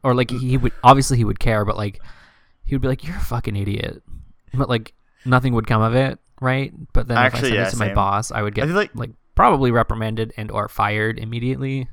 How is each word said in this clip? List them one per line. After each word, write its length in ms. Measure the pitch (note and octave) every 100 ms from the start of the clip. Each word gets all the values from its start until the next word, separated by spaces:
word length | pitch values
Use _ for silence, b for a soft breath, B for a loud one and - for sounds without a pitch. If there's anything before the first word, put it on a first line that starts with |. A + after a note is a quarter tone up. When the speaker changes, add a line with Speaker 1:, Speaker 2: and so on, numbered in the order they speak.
Speaker 1:
Or, 120 | C3+
like, 160 | B2 B2
he 260 | B2 B2+ C3
would, 160 | A#2+ -
obviously 340 | B2 C3+ C3 B2
he 80 |
would 140 | G#2 G#2+
care, 240 | B2 G#2+
but, 120 | G2+ G#2
like, 240 | G#2 F#2 b b b b b b
he 80 | -
would 80 | C3+
be 60 | C3
like, 160 | C3+
"You're 140 | D3+ F#3
a 20 |
fucking 360 | - A#2 A2+
idiot." 460 | G2+ G2 G2+ - - - - - - -
But, 140 | B2+ C3+
like, 240 | A#2 A2 _ _ _
nothing 280 | B2 B2+ C3
would 140 | A#2 A2+
come 140 | A2+
of 100 | A2+
it, 240 | B2 C3+ - _ -
right? 320 | C3 C3 C#3 - -
But 140 | - -
then 100 | A#2+
Speaker 2:
Actually, 200 | B2+ -
Speaker 1:
if 60 |
I 40 | C3+
sent 60 | G#2+
Speaker 2:
yeah, 80 | F#2+
Speaker 1:
it 40 |
to 60 | A2+
my 80 | G#2
Speaker 2:
same. 80 |
Speaker 1:
boss, 360 | G2+ G2 G2+ A2
I 100 | A2+
would 120 | G#2
Speaker 2:
I 20 |
Speaker 1:
get, 100 | G#2 C#3+
Speaker 2:
feel 80 |
like 200 | F#3 G#3
Speaker 1:
like, 160 | - A#2 - _
probably 340 | - - C#3 B2+
reprimanded 640 | A#2 A2 A2+ A2 A2 A2+ -
and 120 | G#2+
or 180 | G#2+ G#2
fired 520 | - G#2 G#2+ A2 A2+
immediately. 680 | A2 A#2 B2 C3 C3+ C3+ B2+